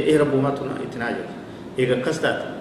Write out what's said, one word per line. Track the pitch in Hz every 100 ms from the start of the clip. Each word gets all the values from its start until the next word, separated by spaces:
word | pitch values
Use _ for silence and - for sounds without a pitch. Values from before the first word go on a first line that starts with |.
| 151
"Eh, | 151
Rabbumaatu | 139 135 135 135 135
na, | 131
itti | 120 120
naa," | 117
jedhe. | - - - - - - -
Eega | 127 123
akkas | - -
taate, | 131 - - -